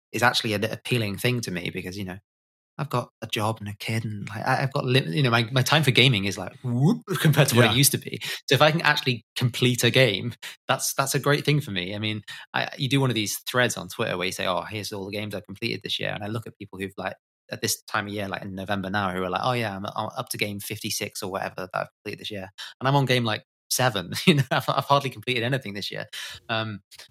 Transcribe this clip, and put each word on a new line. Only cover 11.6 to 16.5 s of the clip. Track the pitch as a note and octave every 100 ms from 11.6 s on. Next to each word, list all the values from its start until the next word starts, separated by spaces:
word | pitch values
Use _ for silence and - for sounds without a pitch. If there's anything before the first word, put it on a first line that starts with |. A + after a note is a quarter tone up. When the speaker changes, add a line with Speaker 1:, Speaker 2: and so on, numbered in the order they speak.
| C3+
Speaker 1:
me. | F#2+ F2+ G#2
I |
mean, | G#2+ G#2+ - - -
I, | C3 A#2+ -
you | C3
do | C#3
one | C3
of | A2+
these | G#2 - -
threads | B2+ A#2+ -
on | F2
Twitter | - A2 F#2+
where | F#2
you |
say, | F2+ F#2+
"Oh, | F2
here's | F2 G#2+ G2+
all | G#2 G2
the |
games | G#2 G#2+
I've | G2+ G2
completed | G2 A#2 G#2+
this | - -
year." | G2+
And | G2
I | G2+
look | A2
at | -